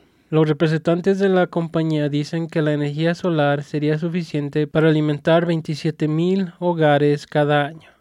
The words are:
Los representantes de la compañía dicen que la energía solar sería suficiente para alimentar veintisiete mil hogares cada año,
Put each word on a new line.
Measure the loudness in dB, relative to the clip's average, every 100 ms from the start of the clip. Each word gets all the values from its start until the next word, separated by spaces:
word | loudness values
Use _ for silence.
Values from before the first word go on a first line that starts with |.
| _ _ -2
Los | 2 2
representantes | 2 0 0 0 0 0 0
de | 2
la | 2 0
compañía | -2 -4 -2 0 0 0
dicen | -2 -4 -6 -4
que | -2
la | 0
energía | 0 -2 -2 -2
solar | -2 -2 0 2 0
sería | -4 -4 -2 -2
suficiente | -2 -4 -4 -6 -4 -2 -2
para | 2 2
alimentar | 2 0 -2 2 2 2
veintisiete | -2 -4 -6 -6 -4 -2
mil | 0 0 -2 -4 -4
hogares | -2 2 4 4 2 0 -2
cada | 0 2 2 0
año, | -6 -20 _